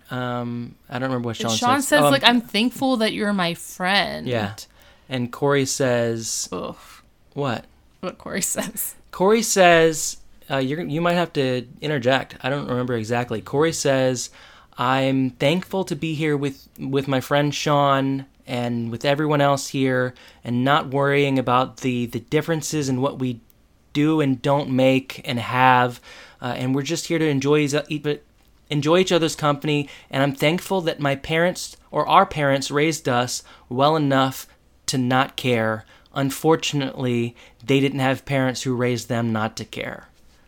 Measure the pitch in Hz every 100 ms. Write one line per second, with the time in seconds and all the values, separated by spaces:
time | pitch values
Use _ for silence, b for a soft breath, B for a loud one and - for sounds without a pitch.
0 | - 127 123 123 120 120 120 - _ 127
1 | 131 127 120 110 226 110 240 277 269 294
2 | 285 269 220 240 233 202 240 - 269 247
3 | 220 175 208 202 170 170 - - 185 202
4 | 156 151 127 120 101 107 - b b b
5 | _ 131 120 - 143 139 135 - 131 120
6 | 117 113 113 - - 180 - - - -
7 | _ _ _ 143 139 113 - _ _ _
8 | 180 - - 202 - - 208 - - -
9 | - - 185 226 - 196 180 170 165 156
10 | - - - - - 135 135 151 165 151
11 | 175 175 165 151 131 127 120 - 151 151
12 | 120 131 - - 127 143 143 123 123 120
13 | 110 120 120 110 98 139 160 156 147 135
14 | 131 127 - B B B B - 123 131
15 | 135 135 131 - 143 175 - 190 185 151
16 | 165 151 156 147 139 135 - - 139 139
17 | 139 131 - 143 147 139 - 147 143 135
18 | 135 135 135 _ - 123 120 120 117 113
19 | 147 143 156 147 143 139 - 139 135 127
20 | 127 - B B 120 120 131 151 151 135
21 | 139 143 139 135 123 123 127 - 131 123
22 | 117 117 - 151 151 160 - 156 135 127
23 | 135 135 127 117 _ _ _ _ _ 147
24 | 147 160 139 127 147 143 139 127 131 131
25 | - - - 123 104 123 131 127 123 120
26 | B B B B 127 123 127 135 139 165
27 | - 165 156 139 131 151 147 147 - 151
28 | 147 147 - _ _ _ _ 147 147 175
29 | 185 175 160 - 151 143 156 147 143 B
30 | B 139 143 135 151 175 - 190 165 -
31 | 143 139 - 160 175 - - - _ 151
32 | 151 160 196 156 143 139 135 143 156 156
33 | - 120 123 - B B B 123 143 160
34 | 143 135 131 131 - b _ _ - 139
35 | 123 127 135 - 131 117 110 110 - b
36 | b - 139 135 156 160 - 147 135 139
37 | 127 120 120 - B B 113 139 139 143
38 | 131 131 - 139 131 120 135 120 123 120
39 | - 120 117 110 110 - 107 - - -
40 | - _ - b